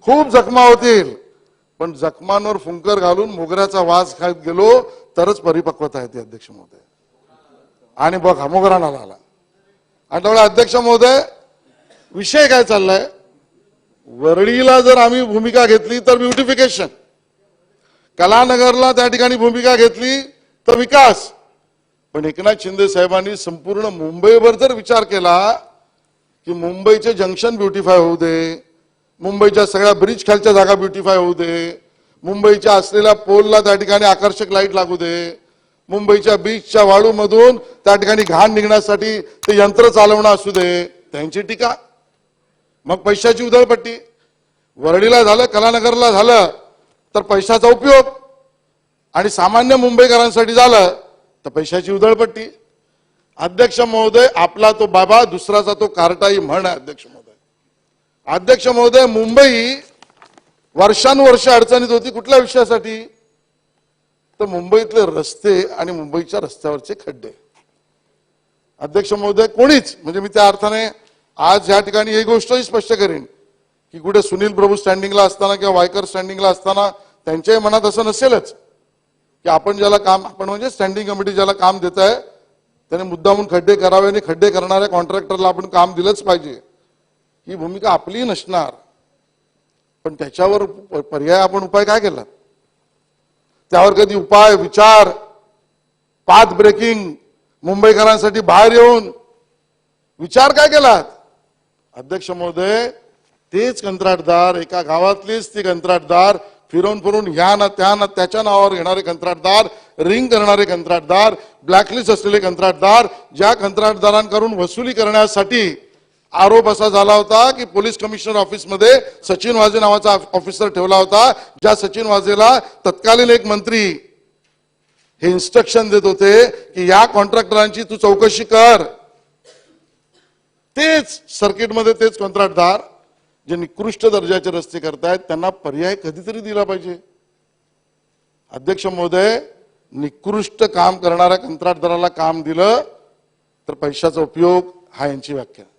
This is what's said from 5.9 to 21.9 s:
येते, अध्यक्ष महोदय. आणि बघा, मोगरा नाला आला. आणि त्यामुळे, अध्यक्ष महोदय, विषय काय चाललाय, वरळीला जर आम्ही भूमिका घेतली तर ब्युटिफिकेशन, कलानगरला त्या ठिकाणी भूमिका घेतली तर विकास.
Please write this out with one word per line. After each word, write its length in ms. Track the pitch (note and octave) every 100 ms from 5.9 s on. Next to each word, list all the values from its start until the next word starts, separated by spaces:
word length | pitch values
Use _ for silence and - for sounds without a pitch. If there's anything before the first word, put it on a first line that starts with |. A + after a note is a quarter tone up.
| C#3
येते, 180 | B2 B2
अध्यक्ष 320 | A2 A2 _
महोदय. 260 | G2+ _ _ _ _ _ _ _ _ _ _ _ _ _ B2
आणि 200 | D#3 F#3
बघा, 300 | F3+ D3+ C#3
मोगरा 300 | F#3 F#3+ F#3
नाला 200 | D#3+ C#3
आला. 180 | G2+ F#2+ _ _ _ _ _ _ _ _ _
आणि 120 | E3+
त्यामुळे, 220 | G3 A3
अध्यक्ष 320 | G#3+ F#3 A#3 B3
महोदय, 460 | A#3 A#3 B3 C4+ - _ _ _ _ _ _ _ _
विषय 360 | F3+ G3 D4+ C#4+
काय 160 | B3+
चाललाय, 440 | A3+ G#3 F#3+ F#3+ - - _ _ _ _ _ _ _ _ _
वरळीला 760 | A#2+ D3+ E3+ G3+ B3 C4 B3+
जर 160 | B3 B3+
आम्ही 260 | A#3 B3
भूमिका 420 | A#3+ G#3+ A3+ A#3 A#3
घेतली 340 | A3 A3 A#3+
तर 180 | B3 B3
ब्युटिफिकेशन, 680 | B3 B3 B3+ B3 B3+ F#3+ E3+ _ _ _ _ _ _ _ _ _ _ _ _ -
कलानगरला 760 | F3+ A3+ B3+ B3 B3 A#3+ C4
त्या 160 | B3 B3
ठिकाणी 280 | A#3+ B3 B3
भूमिका 400 | A#3 A#3 B3 A#3+
घेतली 460 | A#3 A#3 B3 C4+ C4+ _ _ _ -
तर 100 | A#3
विकास. 540 | A#3+ C#4 B3+ F#3+ - _ _ _ _ _ _